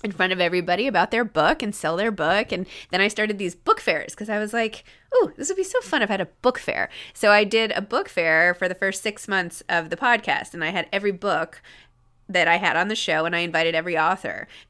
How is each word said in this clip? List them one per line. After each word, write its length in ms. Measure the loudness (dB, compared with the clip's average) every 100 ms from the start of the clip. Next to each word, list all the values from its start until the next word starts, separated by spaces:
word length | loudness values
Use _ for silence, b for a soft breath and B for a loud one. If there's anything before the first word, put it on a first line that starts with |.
in 80 | -10
front 200 | -2 0
of 80 | 2
everybody 460 | 2 2 2 0 2
about 240 | 2 2
their 140 | 0
book 380 | 0 2 4 2
and 120 | -2
sell 220 | -4 -2 0
their 160 | -2
book. 400 | 0 2 2 0
And 140 | -4 -6 B B
then 100 | 0
I 80 | 0
started 300 | 2 -2 -2
these 160 | -6
book 260 | -4 0 2
fairs 340 | 2 -2 -4
'cause 140 | -10 -6
I 100 | -4
was 140 | -2
like, 320 | -2 -2 -6 b b b 2
"Ooh, 160 | 2 -2
this 120 | -4
would 80 | -4
be 80 |
so 160 | -2 -2
fun 220 | 0 -2
if 80 | 0
I 40 |
had 60 | -2
a 60 | -4 _
book 160 | -2 0
fair." 300 | -4 -4 -6 B B
So 180 | 0 6
I 140 | 6
did 280 | 6 2 0
a 100 | -2
book 260 | -2 -2 -2
fair 460 | 0 2 4 4
for 140 | 2 -4
the 60 |
first 280 | -2 -4 -2
six 240 | -6 -6 -4
months 360 | -2 -2 -8 -4
of 220 | -4 -2
the 60 | -2
podcast, 580 | 2 2 0 -4 -4
and 80 | -6
I 60 | -4
had 200 | -4 -4
every 200 | -2 -2
book 480 | -2 -2 0 -2 -8 b b b _ _ _ -2
that 180 | 2 4
I 100 | 4
had 200 | 2 2
on 120 | 0
the 60 |
show, 300 | -2 0 0
and 100 | 0
I 60 | -2
invited 340 | -2 0 0
every 240 | 0 -2 0
author 480 | 0 0 -6 -10 -14 B